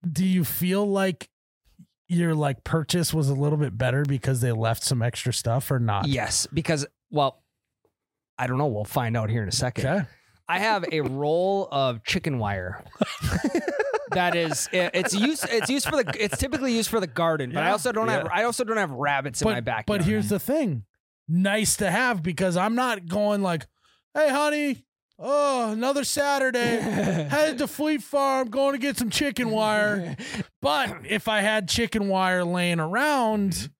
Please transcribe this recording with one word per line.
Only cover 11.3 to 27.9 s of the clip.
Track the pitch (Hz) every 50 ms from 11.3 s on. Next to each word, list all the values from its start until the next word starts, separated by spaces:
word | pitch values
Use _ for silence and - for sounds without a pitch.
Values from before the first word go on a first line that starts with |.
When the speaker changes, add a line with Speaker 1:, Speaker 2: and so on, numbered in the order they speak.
| 156 170 180 190 196 196 190 -
Speaker 2:
of | - 139 135 131 123 113 -
chicken | - - 120 - 170 143 123
wire. | 110 104 101 95 92 90 101 - - - - - - - - - -
<laughs> | - - 175 - 277 - 349 - - 571 571 440 554 494 440 - 508 202
That | 185 180 175 170
is, | 170 170 160 151 - - -
it, | - 185 175 170 -
it's | 175 185 - -
used. | 202 214 277 320 285 - -
It's | 233 226 208 -
used | 262 285 - -
for | 294 294
the. | 254 - - 240 220
It's | 202 - -
typically | - 277 247 302 254 269 233
used | 226 220 -
for | - 226
the | 190 165
garden, | 120 - 170 165 160 156 139 123 123
but | 139 151
I |
Speaker 1:
Yeah. | 170 196
Speaker 2:
also | 214 - 254
don't | 214 214 226
have. | 226 220 190 135
Speaker 3:
Yeah. | - 180
Speaker 2:
I | 185 214
also | 240 233 - 247
don't | 208 226
have | 220 202 165 135
rabbits | 120 139 143 143 139 135 143 117 - 143
in |
Speaker 1:
But, | - 214
Speaker 2:
my | 123
backyard. | 113 120 120 110 110
Speaker 1:
but | - 208 202 170
here's | 165 214 214 208 208
the | 208 190
thing. | - - 262 320 302 214 147 117 101 _ _ _ _ _ _ _ _
Nice | - 156 175 190 196 202 220 214 - - -
to | 214 190
have | 170 208 254 254 240 190 151
because | 180 175 - 185 185 170
I'm | 175 180 214 226
not | 240 254 254 233 202 175 165
going | 175 208 208 208 208 202 196
like, | 185 170 160 - - _ _ _ _ _ _ _ _ _
"Hey, | 285 311 294
honey, | 262 285 294 294 294 294 294 285 262 - - _ _ _ _ _ _ _
oh, | - 220 277 294 285 277 277 254 233 220 214
another | 220 240 262 277 285 269
Saturday, | - - - 285 285 285 277 262 262 240 247 240 240 233 226
Speaker 2:
<laughs> |
Speaker 1:
headed | - 240 202 - - - 185 165 156 143 143 294 302 311 311 247
to | 294
Fleet | - - - 294 302